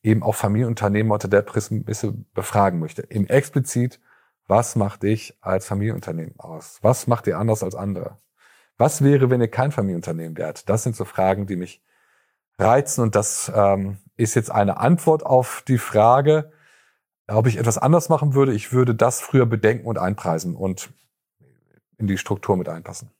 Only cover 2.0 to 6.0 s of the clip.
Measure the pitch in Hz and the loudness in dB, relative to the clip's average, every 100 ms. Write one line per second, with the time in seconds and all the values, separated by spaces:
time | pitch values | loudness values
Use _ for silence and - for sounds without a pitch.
2 | 107 107 - - 98 104 98 87 78 - | -6 -8 -10 -10 -2 2 2 0 -6 -10
3 | - 104 98 131 139 143 127 123 123 - | -8 -4 2 0 2 -4 -2 -2 -4 -6
4 | _ _ _ _ _ 107 120 113 101 - | _ _ _ _ _ 0 2 -2 -4 -2
5 | 101 110 - _ 95 95 - 101 107 113 | -2 -2 -6 _ -4 -4 -4 -4 -4 -6